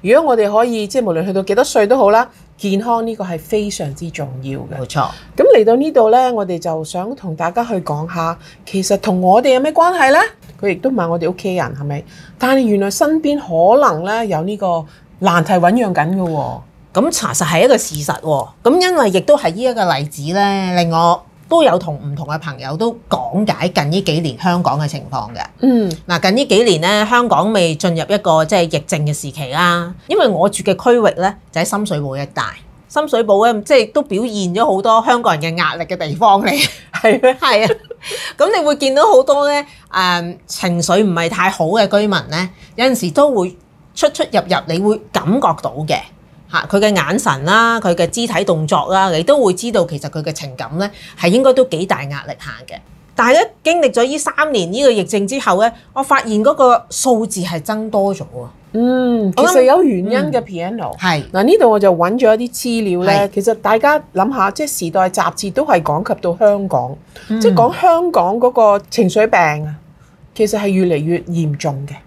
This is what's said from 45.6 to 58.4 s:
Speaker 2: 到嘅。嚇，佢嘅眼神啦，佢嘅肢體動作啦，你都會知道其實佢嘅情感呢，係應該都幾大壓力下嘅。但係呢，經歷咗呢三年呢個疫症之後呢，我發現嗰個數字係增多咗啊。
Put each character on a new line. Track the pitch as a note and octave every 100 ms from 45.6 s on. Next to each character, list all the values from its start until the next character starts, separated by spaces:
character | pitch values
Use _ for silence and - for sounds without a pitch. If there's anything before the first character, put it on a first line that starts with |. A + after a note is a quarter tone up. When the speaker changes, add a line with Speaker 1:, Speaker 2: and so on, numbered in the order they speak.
Speaker 2:
到 | C3+ B2 D#3
嘅。 | C#3+ - - _ - -
嚇， | E3+ -
佢 | G3
嘅 | G#3+ G3
眼 | C#3+ G3+
神 | A3 C3+ D3
啦， | G#3 A#3 A3+
佢 | G3+ E3+
嘅 | E3+
肢 | - A#3
體 | F#3 G3+
動 | D#3+ D#3
作 | E3 -
啦， | F#3+ F#3+
你 | D#3+
都 | E3+ C#4+
會 | G#3+ F3+
知 | A#3
道 | A3 E3+
其 | C#3+
實 | D3
佢 | D#3+
嘅 | D#3
情 | D3 C#3+ B2+
感 | A#2 D#3
呢， | G3+ - - -
係 | F3+
應 | A3
該 | C4+
都 | B3+ B3+
幾 | D#3+ F#3
大 | F3+
壓 | C#3 C#3+ -
力 | -
下 | D3+ A2+ B2+
嘅。 | - - - _ -
但 | A#3
係 | D4+
呢， | A4 -
經 | D#4+ E4+
歷 | C#4
咗 | A#3
呢 | B3 D4
三 | D4 - D#4
年 | B3 E3
呢 | G#3+
個 | C#4
疫 | A3
症 | F3+ G#3+ G3
之 | C4+
後 | A#3 F#3
呢， | A3+ A3+ -
我 | -
發 | C4+ C4+
現 | A#3 G#3+
嗰 | A#3
個 | D4 B3+ A#3+ -
數 | - C4 A#3 A3+
字 | F#3+
係 | F3 E3
增 | D3 G#3+ A3
多 | G#3+ G3
咗 | F#3+
啊。 | - B2